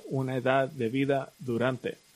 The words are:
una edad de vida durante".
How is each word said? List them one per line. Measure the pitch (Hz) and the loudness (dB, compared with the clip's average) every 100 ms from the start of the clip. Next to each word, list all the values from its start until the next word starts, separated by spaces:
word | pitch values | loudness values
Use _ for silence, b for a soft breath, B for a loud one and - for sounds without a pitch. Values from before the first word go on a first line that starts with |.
| - | -4
una | 143 131 131 | -2 -2 0
edad | 131 135 131 | 2 2 2
de | 143 113 | -2 -2
vida | 131 139 139 135 _ | 0 2 0 -2 _
durante". | 123 113 123 127 - - _ | -4 0 2 0 -6 -8 _